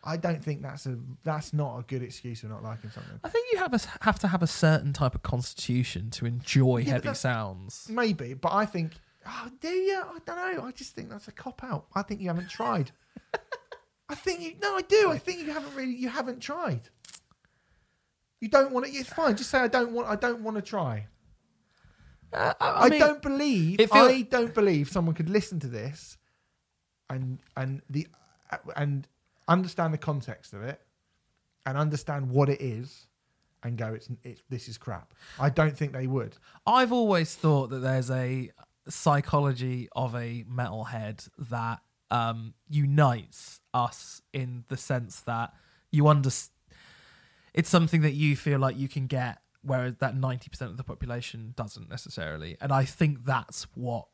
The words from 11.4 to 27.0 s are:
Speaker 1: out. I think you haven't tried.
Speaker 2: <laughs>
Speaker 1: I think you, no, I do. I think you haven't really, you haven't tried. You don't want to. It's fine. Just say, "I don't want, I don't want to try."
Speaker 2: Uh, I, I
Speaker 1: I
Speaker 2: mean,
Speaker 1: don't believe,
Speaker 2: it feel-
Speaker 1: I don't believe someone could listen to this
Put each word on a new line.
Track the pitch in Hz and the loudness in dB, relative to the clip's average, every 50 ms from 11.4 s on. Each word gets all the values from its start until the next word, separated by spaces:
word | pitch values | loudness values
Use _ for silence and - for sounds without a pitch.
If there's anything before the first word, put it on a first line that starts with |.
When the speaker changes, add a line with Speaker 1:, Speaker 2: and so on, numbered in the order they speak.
| - - - - - | -12 -14 -12 -12 -8
Speaker 1:
out. | 254 156 147 - _ - | -6 -6 -8 -8 _ -6
I | 190 196 | -6 -4
think | - 208 214 | -4 -6 -6
you | 196 180 | -4 -2
haven't | 165 170 180 - | -2 -4 -4 -6
tried. | - - - 247 226 185 139 123 - | -6 -6 -2 -2 0 0 0 -2 -4
Speaker 2:
<laughs> | _ _ _ _ - _ _ - - - _ - 480 _ _ - - _ _ _ _ _ - | _ _ _ _ -20 _ _ -8 -8 -8 _ -16 -16 _ _ -20 -20 _ _ _ _ _ -10
Speaker 1:
I | 285 | -10
think | - - 381 349 339 349 | -6 -4 -4 -4 -4 -6
you, | 320 339 - | -10 -8 -4
no, | 403 403 392 | -4 -2 -2
I | 381 370 | -2 2
do. | 381 392 440 415 370 | 6 6 6 8 6
I | 311 | 4
think | 262 - - 359 349 320 | 0 -2 -6 -6 -6 -6
you | 294 294 | -6 -6
haven't | 311 277 285 277 | -6 -6 -8 -8
really, | 277 262 254 247 | -6 -6 -4 -4
you | 247 254 247 | -2 -4 -4
haven't | 233 294 240 254 240 254 | -2 -4 -4 -4 -6 -8
tried. | - - 285 339 349 254 147 113 - - _ _ _ - - - _ _ _ _ _ _ _ _ _ _ _ _ _ _ _ _ _ _ _ _ _ _ _ _ | -8 -8 -6 -4 -2 -2 -2 -4 -6 -10 _ _ _ -18 -18 -18 _ _ _ _ _ _ _ _ _ _ _ _ _ _ _ _ _ _ _ _ _ _ _ _
You | 226 214 | -8 4
don't | 208 277 269 277 262 | 6 6 6 6 2
want | 247 254 | -2 -2
to. | 277 269 | -2 -6
It's | 277 254 - | -8 -8 -6
fine. | - - 330 285 208 | -4 0 2 2 2
Just | 208 254 - | 2 -2 0
say, | - 269 | 2 2
"I | 247 233 | 2 4
don't | 262 254 240 240 226 | 4 2 2 2 -2
want, | 233 240 220 | -4 -2 -2
I | 208 | -2
don't | 208 254 247 233 233 214 | 0 0 -2 -2 -2 -4
want | 220 220 | -4 -4
to | 208 190 | -4 -6
try." | - - 202 165 131 113 107 104 107 _ _ _ _ - _ _ _ _ _ _ _ _ _ _ - _ _ - - - _ - - - | -4 -4 -2 -2 -2 -4 -6 -8 -10 _ _ _ _ -20 _ _ _ _ _ _ _ _ _ _ -20 _ _ -20 -20 -20 _ -20 -10 -4
Speaker 2:
Uh, | - - - - - | 0 0 0 0 0
I, | - - | 0 0
I | - - 233 | 4 8 8
Speaker 1:
I | 254 | 8
Speaker 2:
mean, | 302 302 | 10 8
Speaker 1:
don't | 302 302 302 294 - | 6 6 6 2 -2
believe, | 285 277 277 294 294 262 190 160 160 185 202 | -4 -2 0 2 2 2 2 2 2 6 4
Speaker 2:
it | 220 208 | 4 8
feel- | 208 - - | 10 10 10
Speaker 1:
I | 254 262 262 233 | 10 8 6 2
don't | - - 247 233 226 233 | 0 2 0 0 2 2
believe | 226 208 202 175 147 143 135 | 4 4 4 4 4 2 0
someone | - 190 170 165 156 | 0 0 0 0 0
could | - 165 160 | 0 -2 0
listen | 196 214 - - 185 165 | 2 0 0 0 -6 -6
to | 139 | -6
this | 127 120 110 107 131 147 151 - - - _ _ _ _ _ _ _ _ _ _ _ _ _ _ _ _ _ | -4 -6 -6 -6 -8 -8 -10 -16 -20 -20 _ _ _ _ _ _ _ _ _ _ _ _ _ _ _ _ _